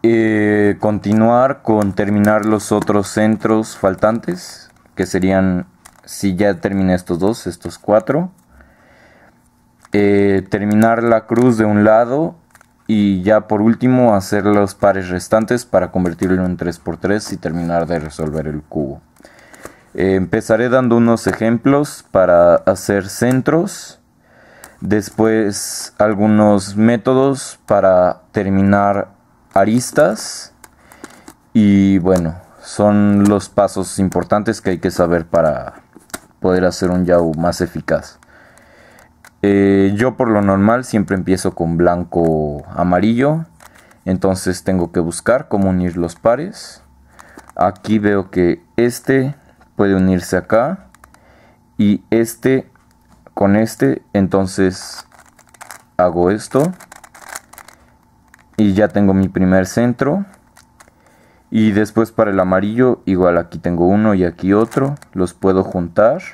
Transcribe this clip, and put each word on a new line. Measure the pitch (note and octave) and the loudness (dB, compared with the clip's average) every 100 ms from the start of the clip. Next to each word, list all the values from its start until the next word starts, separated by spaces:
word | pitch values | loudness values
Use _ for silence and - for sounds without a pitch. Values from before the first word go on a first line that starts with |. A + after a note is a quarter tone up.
Eh, | A2+ A2+ A2 G#2+ G#2 G#2 G#2 G2 | 2 2 2 2 2 2 2 0
continuar | G#2+ G#2 G2 A2 A2+ A#2+ C3 C#3 | -2 -2 0 2 2 4 2 -2
con | - G#2+ G#2 | -2 0 0
terminar | F#2 G2+ G#2 G#2 G#2+ G#2 | -2 -2 0 2 2 0
los | G#2+ - | -2 0
otros | G#2+ G2 G#2 G2 | -2 0 -2 0
centros | - G#2+ G#2+ A2 A2 A2 - | 0 0 0 0 -2 -2 -2
faltantes, | G2 F2+ G#2+ A#2 - F3+ - - - _ _ - | -2 0 -2 -2 -6 -10 -12 -20 -20 _ _ -8
que | F#2 | -4
serían, | F#2+ F#2 F#2+ F#2+ F2+ - _ - _ - | -2 0 2 0 -2 -6 _ -20 _ -20
si | - G2+ F2+ | -6 -4 0
ya | G#2 F2+ | -2 0
terminé | G#2 G2 F#2+ | -4 -2 0
estos | F2+ - E2+ | 0 -2 -2
dos, | F#2+ F2+ - | -2 -2 -8
estos | E2 F2 - | -12 -14 -12
cuatro. | - G#2+ - C#3 F3+ _ _ - - _ _ _ _ _ _ _ _ _ _ _ _ | 0 0 2 -4 -4 _ _ -20 -20 _ _ _ _ _ _ _ _ _ _ _ _
Eh, | G#2 G2+ G2+ G2+ G2 F#2 | 0 2 4 2 0 -2
terminar | G#2 G#2 G#2+ A2+ A2+ | -4 0 2 2 2
la | A#2 A2+ - | 2 0 0
cruz | A2+ B2 A2 | 2 2 2
de | A2 | 2
un | G#2 | 4
lado | G#2 A2 A#2+ C3+ E3+ F3 _ _ _ _ - | 4 4 2 -2 -4 -8 _ _ _ _ -4
y | A2 G2+ F#2+ | 0 0 0
ya | F#2 G#2+ G#2 | 2 2 2
por | G#2 | 0
último | A2 A2+ B2+ B2+ A#2+ G2+ | 2 2 2 4 4 2
hacer | F#2+ G#2 G2+ | 0 -2 2
los | G#2 G2 - | 2 0 0
pares | G2+ F#2+ F#2 | 0 0 -4
restantes | F2+ - A2 A2 A#2+ - | -6 -2 -2 0 -4 0
para | F#2 F2 | -2 0
convertirlo | F#2 F2+ E2 F#2+ F#2 F#2 | -2 -2 -2 -2 0 -2
en | F2+ | -4
tres | E2+ E2+ | -6 -6
por | - E2 | -10 -6
tres | F#2+ G#2 - | -4 -4 -4
y | F2+ | -10
terminar | E2+ E2 E2+ E2+ E2 | -8 -6 -4 -4 -4
de | E2+ | -6
resolver | D#2 - D#2 D2+ D2+ | -6 -8 -8 -6 -8
el | D2+ | -10
cubo. | - D#2+ C2+ C#2 _ _ - - - - - - _ - | -10 -8 -8 -10 _ _ -20 -20 -20 -20 -20 -20 _ -4
Eh, | F#2+ | 0
empezaré | F#2+ F2+ A2 - A2 B2 | 0 0 -4 0 0 2
dando | B2+ B2 A#2 | 0 2 2
unos | A#2 A2+ - | 2 0 -2
ejemplos | - A2+ A#2 C#3 C#3 D3 - _ | -2 -2 0 0 0 -2 -10 _
para | G2 F2+ F2 F2 E2+ | 0 4 4 4 4
hacer | - F#2+ - G2+ F#2+ | 0 -4 -2 -2 -4
centros, | - B2 C3 B2+ D#3 G3 - - - _ _ _ _ _ - - _ | -4 0 0 0 -2 -2 -10 -20 -20 _ _ _ _ _ -20 -20 _
después | F2+ G#2+ G2+ - A2 A2 G#2 G2+ - - - _ | -2 -2 -2 0 2 2 0 -4 -10 -12 -14 _
algunos | G#2 G2+ G#2+ G#2+ G#2+ G2+ G2 G2+ | 0 2 2 4 4 2 -2 0
métodos | A2+ A#2+ C3 C3 C3+ C#3 - - - | 0 2 0 0 0 -2 -10 -18 0
para | G2+ F#2+ F#2 F2+ - _ | 4 4 4 2 -2 _
terminar | - F#2+ G2 G2 G2+ G2+ G2+ - _ _ _ _ G2 | -4 0 2 2 2 2 -2 -6 _ _ _ _ 0
aristas | G2+ A#2+ B2 - D#3+ G#3+ - - - _ - _ _ - - - - - _ | 2 0 -2 0 0 0 -10 -14 -18 _ -20 _ _ -20 -20 -20 -20 -20 _
y | A2+ G#2 G2+ G2 G2 | 2 4 4 4 4
bueno, | F2 F#2 E2 E2+ - - | 2 2 0 -8 -20 -20
son | - - G#2 G#2 G#2 G2+ G2+ | -16 0 2 4 2 4 4
los | G2+ - | 2 -2
pasos | - G2 - F2+ - | -2 -2 -2 -8 -4
importantes | F#2+ F2+ E2+ G#2 G#2 - | -2 -2 -2 -2 -2 -4
que | - | -4
hay | F2+ | -2
que | F#2 | -4
saber | F2 E2+ E2+ E2 | 0 0 0 0
para | E2+ D#2+ C2+ - - _ - _ - _ _ | 0 0 -2 -10 -18 _ -20 _ -20 _ _
poder | F#2 F#2 F#2 | -2 0 0
hacer | E2+ F2+ | -2 -2
un | F2+ F2+ | 0 2
yao | F2 E2 | 2 0
más | D#2 F2 E2+ | -2 -4 -4
eficaz. | F2 D#2+ - D#2 - _ _ - - _ _ _ - - _ _ - _ | -6 -6 -6 -6 -6 _ _ -20 -20 _ _ _ -20 -20 _ _ -20 _
Eh, | G2+ G2 G2 G2 G2 G2+ | 0 2 4 4 2 2
yo | B2+ A2+ | -2 0
por | B2 | 0
lo | G#2+ | 2
normal | G2+ G2 G2+ B2 | 2 2 2 0
siempre | B2 A2 F2+ F#2+ | -2 -4 -2 -2
empiezo | E2+ F#2 F#2+ - | -2 -2 -2 -4
con | E2 E2 | -4 0
blanco | F2 F2 F2 F2+ E2 D#2 D2+ D2 - - | 0 0 -4 -2 0 0 -4 -8 -12 -4
amarillo, | F2+ F2+ G#2 A#2 C#3 D#3 D#3+ _ - _ _ _ | 0 0 0 0 0 -2 -6 _ -20 _ _ _
entonces | - F#2 F#2+ F#2 - F2+ - | -6 -2 -2 -2 -4 -6 -2
tengo | F#2+ E2+ | -2 -2
que | F#2 | -2
buscar | E2+ - - B2+ - | -4 -4 -2 -2 -2
cómo | G#2 G2 | -2 0
unir | F#2 F2+ F2 | 0 -2 -4
los | E2+ - | -6 -2
pares. | A2+ B2 F3 - - - _ _ _ - - - - - | -2 0 -4 -14 -20 -20 _ _ _ -20 -20 -20 -18 -2
Aquí | F#2 G2+ G#2 G#2+ | -2 -2 -2 0
veo | G#2 G2+ F#2 | 0 0 -2
que | F2+ F2 E2 _ - | 0 0 0 _ -2
este | A#2+ A#2+ - C3+ C3 C#3+ _ _ _ - | -2 -2 -2 0 0 -8 _ _ _ -2
puede | G2+ F#2+ | 0 2
unirse | F#2 F#2 - F#2 | 2 0 -2 -4
acá | - A2 C3+ F#3+ - _ - _ _ _ _ _ _ - | 0 0 0 -6 -14 _ -20 _ _ _ _ _ _ -2
y | G#2 G#2 _ | 0 0 _
este | A2+ A2+ - C3 C3 - _ _ _ _ _ - | -2 -2 -2 -2 -2 -4 _ _ _ _ _ -18
con | - G2 G#2 | -2 2 2
este, | A2+ - C#3 - _ | 0 0 -2 -2 _
entonces | G2+ F#2 G2 F#2+ G2 F#2 F#2 - - - _ - _ _ _ - - _ - | -2 0 0 -2 0 -2 -2 -14 -18 -20 _ -20 _ _ _ -20 -20 _ -2
hago | F2+ E2+ F2 | 0 2 0
esto | G#2+ - C3 D#3+ F#3 - - - - - - _ - - _ _ _ _ _ _ _ _ - | 0 -2 -2 -2 -4 -18 -20 -20 -20 -20 -20 _ -20 -20 _ _ _ _ _ _ _ _ -2
y | G#2+ | 0
ya | F#2+ G#2 | 2 2
tengo | G2+ G2+ | 2 2
mi | G2 F#2+ | 2 0
primer | F#2+ F#2 F#2 F#2 | 0 2 2 0
centro. | - A#2+ A#2+ C3+ F#3 G3 - _ _ _ _ _ _ _ _ _ _ _ | -2 -2 -2 -2 -4 -6 -16 _ _ _ _ _ _ _ _ _ _ _
Y | A2 G#2+ | 0 2
después | G2+ G#2+ - A2+ | 2 0 0 -2
para | - G#2+ | 0 0
el | G2 | 2
amarillo | F#2 F#2 G#2 A2+ B2+ A#2 - | 2 0 0 2 2 0 -2
igual | F#2 F2+ F2 | 2 2 2
aquí | E2+ E2 | -2 -8
tengo | F2+ E2+ F2 | -4 0 2
uno | G2+ A2 G2 | 2 2 2
y | F2+ | 0
aquí | E2+ F2+ | -2 0
otro, | G2+ A#2 - C#3 C#3+ - | 0 0 -2 -4 -6 -10
los | F#2+ F2+ | -6 -6
puedo | - G2 F#2+ | -2 0 0
juntar | F#2 F#2+ F2 F2 F#2 E3 - | -2 -4 -4 0 0 0 -8